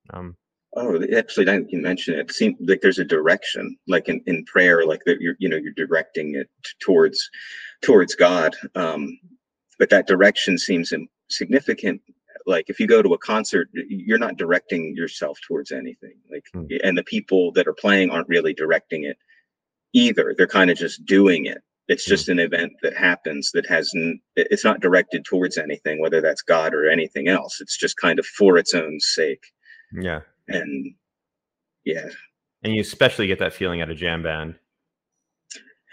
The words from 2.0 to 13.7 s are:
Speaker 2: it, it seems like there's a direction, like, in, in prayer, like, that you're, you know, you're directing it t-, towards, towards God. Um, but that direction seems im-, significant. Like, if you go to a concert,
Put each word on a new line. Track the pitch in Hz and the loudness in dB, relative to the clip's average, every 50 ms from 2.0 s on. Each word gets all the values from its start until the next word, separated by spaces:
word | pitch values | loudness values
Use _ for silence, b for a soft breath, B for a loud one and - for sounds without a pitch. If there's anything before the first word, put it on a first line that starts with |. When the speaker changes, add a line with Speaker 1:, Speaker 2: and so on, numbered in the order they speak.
| - - 82 | -4 -4 -4
Speaker 2:
it, | 71 | -4
it | - - | -6 -6
seems | - - 220 214 - - 85 | -4 0 0 0 0 0 0
like | 87 95 92 | 0 2 4
there's | - 98 92 | 4 2 2
a | 92 85 | 2 0
direction, | - 82 78 78 82 87 - - - - - - - - - _ | 0 0 2 2 2 2 0 -2 -6 -8 -8 -10 -10 -12 -10 _
like, | - 92 85 - - | 0 0 0 0 -2
in, | 82 85 - | -4 -4 -4
in | 78 82 82 - | -4 -4 -4 -4
prayer, | - - 92 90 87 85 85 82 | 0 2 4 6 6 6 6 4
like, | 80 78 - - | 2 0 0 0
that | 87 85 - | 0 0 0
you're, | 85 87 87 | -2 -6 -4
you | - 92 | -2 -2
know, | 85 80 | -2 -2
you're | 78 76 76 71 | -4 -6 -8 -8
directing | 82 80 82 85 80 - - - 80 78 76 73 | -8 -4 -2 -2 -2 -2 -4 -6 -8 -6 -6 -6
it | 69 67 - _ _ - | -8 -8 -10 _ _ -20
t-, | - - - | -18 -16 -6
towards, | - - 90 82 80 78 - - - - B B B B B B B B B B - | 0 2 4 6 6 4 2 -2 -8 -8 B B B B B B B B B B 4
towards | - 120 98 87 - - | 6 6 6 6 4 2
God. | - 87 87 87 87 80 76 - - - - - | 4 4 4 4 4 0 0 -2 -4 -10 -10 -6
Um, | 92 87 82 78 76 71 - - - _ - _ _ _ _ _ _ _ _ _ | -4 -4 -2 -4 -4 -8 -10 -12 -16 _ -20 _ _ _ _ _ _ _ _ _
but | - - - | 0 4 4
that | 101 95 - | 4 4 4
direction | - 95 90 98 104 - - - 98 90 | 4 4 6 6 4 4 2 0 0 -2
seems | 85 - - 95 85 85 - | -2 0 0 -2 -2 -2 -4
im-, | - 78 - - _ _ _ - | -6 -8 -8 -10 _ _ _ -10
significant. | - - - 87 123 139 - - - - - 95 - - _ _ _ _ _ _ - - - | -8 -8 -2 0 0 0 0 -2 -4 -4 -4 -6 -6 -6 _ _ _ _ _ _ -20 -8 -4
Like, | 92 90 82 - - | -2 0 0 -2 -4
if | 98 - | -4 -2
you | 110 | 2
go | 107 113 110 101 | 6 6 6 6
to | 90 85 | 6 2
a | - | 0
concert, | - - 107 110 107 - 104 90 - - | -2 -2 -2 -2 -2 0 -2 -2 -2 -2